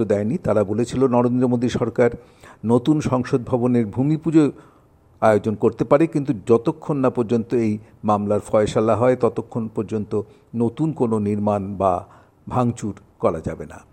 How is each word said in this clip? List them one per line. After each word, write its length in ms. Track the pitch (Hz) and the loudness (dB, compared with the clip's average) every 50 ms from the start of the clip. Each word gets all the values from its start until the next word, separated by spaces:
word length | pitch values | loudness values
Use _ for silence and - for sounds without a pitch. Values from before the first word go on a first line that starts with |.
| 113 95 | 0 0
দেয়নি। 240 | 104 101 104 107 135 | 0 0 0 -2 -4
তারা 240 | 185 - - 104 107 104 | -4 -2 0 2 2 0
বলেছিল, 380 | 92 107 107 120 - - 123 135 131 120 | 0 0 -2 -2 -2 0 0 0 2 4
নরেন্দ্র 300 | 123 120 123 123 127 127 | 2 2 2 2 0 0
মোদী 220 | 123 123 120 123 120 | 0 0 0 -2 -2
সরকার 400 | - - 120 113 110 - 123 120 - - - - _ _ - - - - - | -2 -2 -4 -2 0 2 0 0 0 -4 -16 -20 _ _ -20 -20 -18 -8 0
নতুন 320 | 107 117 123 120 151 156 156 | 2 2 2 4 2 0 0
সংসদ 400 | 135 - 131 127 123 - - 131 117 | 0 0 0 -2 -2 0 -2 -2 -2
ভবনের 400 | - 127 120 117 123 123 120 117 101 92 | 0 -2 0 0 2 2 2 0 -2 -2
ভূমি 220 | 110 135 147 156 147 151 | -2 0 0 0 0 0
পুজো 200 | 170 151 160 151 131 - - - - _ _ _ _ _ _ _ _ _ - | 2 4 4 4 4 0 -4 -18 -20 _ _ _ _ _ _ _ _ _ 0
আয়োজন 340 | 110 110 107 104 101 113 107 | 2 4 4 4 2 -2 -2
করতে 280 | 101 - 110 - - 151 | 0 0 0 0 0 0
পারে, 180 | 117 147 143 165 160 - | 4 4 4 4 2 0
কিন্তু 180 | 156 139 131 127 101 87 - | -4 -4 -4 -4 -4 2 2
যতক্ষণ 480 | 113 117 117 165 156 - - - 156 | 2 2 2 0 -4 -4 -6 -6 -4
না 120 | 139 131 127 - | 0 0 0 0
পর্যন্ত 320 | 123 120 98 120 117 110 - 135 120 117 | 0 -2 0 0 -2 -2 0 -2 0 0
এই 80 | 110 107 107 - - _ - - | 0 -2 -4 -8 -14 _ -6 -2
মামলার 380 | 107 104 101 104 101 104 104 - - | 0 0 0 0 0 -2 -2 -2 0
ফয়সালা 460 | - 110 107 104 - 123 110 113 110 101 | 2 2 2 2 0 0 2 2 2 2
হয়, 140 | 123 127 127 123 - | 2 2 2 2 0
ততক্ষণ 400 | 110 110 - 113 - - 120 113 110 - | -2 -2 -2 -10 -8 -8 -8 -8 -6 -6
পর্যন্ত 360 | - 107 87 113 107 101 - - 104 101 - - _ _ _ - | -6 -6 -4 -4 -6 -6 -4 -6 -6 -6 -8 -14 _ _ _ -4
নতুন 340 | 117 120 117 113 - 151 160 143 - | -2 -2 -2 -2 -2 -4 -4 -2 -2
কোনো 160 | 131 113 110 110 | -2 0 0 0
নির্মাণ 420 | 104 101 104 104 104 104 104 101 95 98 101 90 | 0 -2 -2 -2 0 0 0 -2 -2 -6 -6 -2
বা 120 | 98 95 90 90 92 - - - _ _ _ _ - | 0 0 0 -2 -4 -10 -20 -20 _ _ _ _ -12
ভাঙচুর 480 | - - 127 123 120 110 - - 107 92 - - _ _ - | -6 -2 0 0 0 -2 -4 -8 -10 -10 -10 -16 _ _ -2
করা 200 | - 110 90 78 78 | -2 0 0 -2 -6
যাবে 180 | - 80 78 - 73 | -8 -8 -10 -12 -16
না। 80 | - - - _ | -16 -20 -20 _